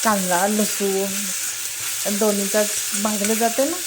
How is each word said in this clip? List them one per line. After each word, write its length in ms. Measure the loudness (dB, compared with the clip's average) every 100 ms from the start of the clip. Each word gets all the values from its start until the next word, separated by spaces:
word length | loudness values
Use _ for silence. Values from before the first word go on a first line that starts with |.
कांदा, 420 | 2 2 2 2 2
लसूण 1700 | 2 0 0 0 0 -2 -2 -4 -4 -6 -6 -8 -6 -6 -4 -2 2
दोन्हीचा 440 | 2 2 2 2 2 0 -2 -2
भाजलं 320 | -2 0 0
जाते 300 | 2 2 2
ना 120 | 0 0